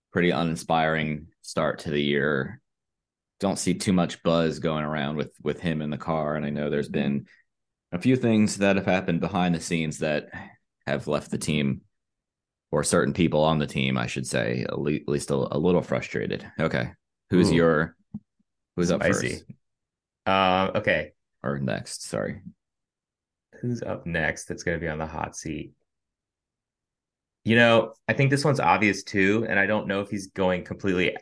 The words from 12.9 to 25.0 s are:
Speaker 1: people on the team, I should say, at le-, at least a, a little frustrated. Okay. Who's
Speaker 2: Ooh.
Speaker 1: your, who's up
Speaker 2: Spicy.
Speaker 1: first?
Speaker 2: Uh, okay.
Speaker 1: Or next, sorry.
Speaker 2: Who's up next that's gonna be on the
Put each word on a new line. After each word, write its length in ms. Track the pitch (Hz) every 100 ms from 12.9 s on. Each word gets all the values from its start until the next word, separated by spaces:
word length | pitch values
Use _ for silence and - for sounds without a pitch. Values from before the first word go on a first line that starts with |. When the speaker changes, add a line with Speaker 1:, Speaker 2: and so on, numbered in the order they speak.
| 90 67
Speaker 1:
people 300 | 82 80 78
on 160 | 78 80
the 80 | 69
team, 300 | 69 65 65
I 80 | 60
should 200 | 69 65
say, 380 | 65 57 62 -
at 100 | -
le-, 160 | 71 76
at 120 | -
least 220 | 71 -
a, 40 |
a 240 | 69 - 73
little 240 | 87 90
frustrated. 640 | - 65 - 57 50 50 - -
Okay. 320 | 80 64 62 - _ _ -
Who's 200 | 90 92
Speaker 2:
Ooh. 40 |
Speaker 1:
your, 420 | 82 82 76 85 - _ - _ _ _ _ _ -
who's 160 | 87
up 100 | 82
Speaker 2:
Spicy. 260 | 85 - -
Speaker 1:
first? 140 | 85 - - _ _ _ _ _ _ 95
Speaker 2:
Uh, 440 | 95 95 92 95 107
okay. 360 | 104 82 76 _ _ _
Speaker 1:
Or 160 | 65 71
next, 440 | 65 50 - -
sorry. 380 | - 50 50 - - - _ _ _ _ _ _ _ _ _ -
Speaker 2:
Who's 220 | 123 117
up 220 | - 92
next 400 | 85 82 78 76
that's 180 | - 85
gonna 160 | 85 82
be 100 | 82
on 100 |
the 80 | 78